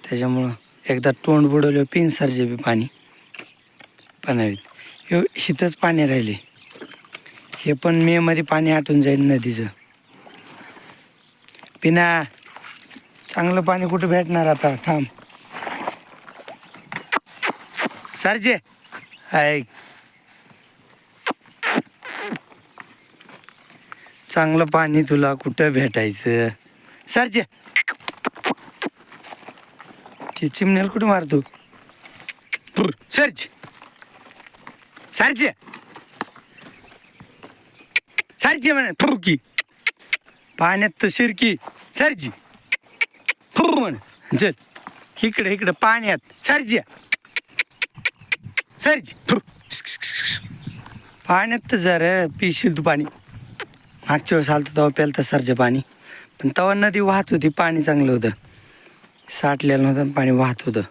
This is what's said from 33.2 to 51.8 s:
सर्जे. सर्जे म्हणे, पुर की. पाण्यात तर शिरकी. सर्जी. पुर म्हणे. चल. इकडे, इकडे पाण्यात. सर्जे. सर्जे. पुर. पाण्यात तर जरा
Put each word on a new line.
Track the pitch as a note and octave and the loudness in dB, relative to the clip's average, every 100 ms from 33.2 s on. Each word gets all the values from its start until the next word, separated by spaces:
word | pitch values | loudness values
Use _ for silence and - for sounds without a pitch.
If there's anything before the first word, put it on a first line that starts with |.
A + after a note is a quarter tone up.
| C4 - - _ - - - _ - - - - - - - - - - - | 2 0 -12 _ -20 -20 -20 _ -20 -20 -20 -20 -20 -20 -20 -20 -20 -20 -8
सर्जे. | - B3 A#3+ - - - - - - - - - - _ - - - - - _ _ - - - - _ _ - - _ - - - | 2 2 2 -2 -2 -20 -20 -20 -20 -20 -14 -14 -14 _ -20 -20 -20 -20 -20 _ _ -20 -20 -20 -20 _ _ -10 -10 _ -10 -10 -2
सर्जे | C#4 D#4 C4 | 0 2 2
म्हणे, | C#4 A#3+ | 2 0
पुर | D#3+ D4 B3+ | 0 0 2
की. | F3+ D3 _ - - - - - - - _ _ _ - | 0 -2 _ -8 -8 -10 -10 -10 -10 -10 _ _ _ 0
पाण्यात | E3+ G3 G3+ - | 0 2 -2 0
तर | G#3 | -2
शिरकी. | - A#3+ G3 A3+ E3+ - - - | 2 0 2 0 0 -8 -20 -12
सर्जी. | - D4+ A3 C3 - _ - _ - _ - - _ - - _ - | 0 0 0 -8 -10 _ -20 _ -8 _ -8 -8 _ -10 -10 _ 0
पुर | E4 - | 2 2
म्हणे. | G#3+ A#2 - _ - - | 0 -4 -14 _ -4 0
चल. | G3+ - _ - - - - - | 0 -2 _ -20 -20 -20 -20 -4
इकडे, | A3 - G3 | -2 0 -2
इकडे | G3 F#3 | 0 -2
पाण्यात. | E3+ A3+ A#3 G#3+ E3 _ - | 2 2 2 0 -4 _ -4
सर्जे. | - D4 B3+ A#3 - - - - _ - _ - - _ - - - _ - - - - - - | 0 0 0 -2 -4 -20 -10 -10 _ -12 _ -10 -10 _ -10 -8 -10 _ -8 -8 -6 -8 -8 -2
सर्जे. | C#4+ D4+ E3+ - - | 2 2 -2 -10 0
पुर. | A#3 - - - - - - - - - - - - - - - - - - - | 0 0 -20 -4 -4 -2 -4 -4 -4 -4 -4 -8 -16 -16 -16 -18 -20 -20 -16 0
पाण्यात | F3+ A#3 A#3 - | 2 2 -2 -2
तर | |
जरा | A3+ | 0